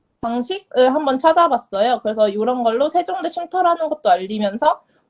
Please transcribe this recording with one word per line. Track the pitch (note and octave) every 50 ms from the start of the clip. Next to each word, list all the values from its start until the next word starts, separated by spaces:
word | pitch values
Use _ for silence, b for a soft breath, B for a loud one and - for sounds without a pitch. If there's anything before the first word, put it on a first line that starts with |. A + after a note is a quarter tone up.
| _ _ _ _
방식을 | - A#3 A#3 B3 A#3+ - F#4 G4 - - - B3 B3+ C4 C4
한번 | D4+ D#4 C#4 C4 C4
찾아봤어요. | E4 D#4+ D#4+ F4 E4+ D#4+ C4+ A3+ - _ - G3 G#3+ B3 B3 G#3+ -
그래서 | G#3+ A3 A3 G#3+ G#3
이런 | G3 G#3 A3 A#3+ B3+ B3+ A#3+
걸로 | A3+ A3+ B3 C#4 D#4
세종대 | D#4 F4 E4+ - F#4 F#4+ D#4+ E4+
쉼터라는 | - F4 F4 E4+ - F#4 F4+ E4+ E4+ E4+ D#4+ D4+
것도 | D4+ D4+ - G#3
알리면서 | F3+ F3 F#3 F#3+ G#3+ G#3+ G#3 G3 G3 A#3 D4 D#4 F4+ - _ _ _ _ _ _